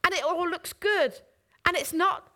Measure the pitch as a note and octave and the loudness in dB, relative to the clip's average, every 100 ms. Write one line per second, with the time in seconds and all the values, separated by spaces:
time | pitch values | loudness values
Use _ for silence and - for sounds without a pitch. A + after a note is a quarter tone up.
0 | F#4 - G4+ E4+ F4 E4+ - - G4+ G#4 | 0 0 0 0 -2 -4 -8 -4 0 2
1 | C4 - _ _ _ _ - F4 - D#4+ | 0 -2 _ _ _ _ 0 0 -2 0
2 | F#4 - - | 0 0 -10